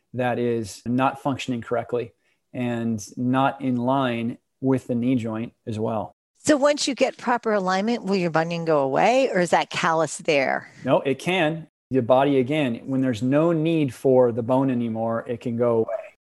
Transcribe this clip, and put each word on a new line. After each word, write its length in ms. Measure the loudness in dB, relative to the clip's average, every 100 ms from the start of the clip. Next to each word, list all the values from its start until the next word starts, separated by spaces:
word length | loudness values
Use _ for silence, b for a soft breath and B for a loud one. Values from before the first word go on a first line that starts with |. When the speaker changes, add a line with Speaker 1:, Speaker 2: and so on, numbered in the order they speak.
| _
Speaker 1:
that 260 | -4 -2 0
is 440 | 0 -2 -4 -8
not 380 | -4 0 0 0
functioning 400 | -4 -4 -4 -6
correctly 500 | -4 -4 -2 -4 -6 _ _ _ _
and 500 | -6 -4 -4 -4 -4 -8 -6
not 440 | 0 2 2 0
in 160 | -2 -2
line 640 | 0 0 0 -2 -6 -8 _ _
with 260 | 0 0 -2
the 80 |
knee 220 | -2 0 0
joint 380 | -2 -6 -8 -12 -8
as 120 | -4
well. 360 | -4 -4 -6 _ _ _ 2
Speaker 2:
So 100 | 4
once 300 | 2 0 -2
you 80 |
get 220 | 0 -2 -2
proper 360 | -2 -2 0
alignment, 520 | 0 0 0 0 -2
will 100 | -2
your 160 | 0 0
bunion 340 | 0 0 -2
go 140 | 0 2
away, 500 | 2 4 4 4 2
or 100 | 2
is 100 | 2
that 180 | 2 0
callus 500 | -2 0 2 0 -2
there? 520 | 0 2 2 -2 -6 -6
Speaker 1:
No, 160 | 0 2
it 180 | 2 -2
can. 480 | -2 0 0 -2 -10 _ -4
The 120 | 0
body, 360 | 4 4 4 2
again, 440 | 2 0 0 -4 -4
when 140 | -2
there's 200 | 0 0
no 300 | 0 2 2
need 420 | 2 0 0 -2
for 380 | 0 4 6 4
the 140 | 2
bone 260 | 0 2 2
anymore, 540 | 0 -2 -4 -4 -4 -6
it 140 | -8
can 160 | -6 0
go 220 | 2 2
away. 260 | 0 -6 -10 _